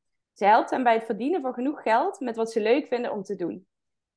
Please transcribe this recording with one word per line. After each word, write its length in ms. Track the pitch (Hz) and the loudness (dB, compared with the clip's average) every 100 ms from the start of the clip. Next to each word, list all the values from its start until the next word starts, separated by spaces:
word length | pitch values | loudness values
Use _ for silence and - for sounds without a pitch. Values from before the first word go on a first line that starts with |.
| _ _ _ | _ _ _
Ze 120 | - | 0
helpt 260 | 202 226 - | 4 4 4
hen 120 | 269 | 0
bij 120 | 240 | 2
het 100 | 226 | 2
verdienen 360 | 226 202 262 359 | 0 -4 -2 -2
van 120 | 262 | -4
genoeg 280 | 240 262 294 | -4 -4 -2
geld 380 | - 226 349 - | 2 2 2 -4
met 160 | 247 226 | -6 -4
wat 160 | 226 | -2
ze 80 | 226 | 0
leuk 260 | 214 277 - | 2 2 2
vinden 260 | 240 240 | -4 -2
om 100 | 214 | -6
te 140 | 190 185 | -6 -6
doen. 300 | 170 - - _ _ _ _ | -6 -8 -14 _ _ _ _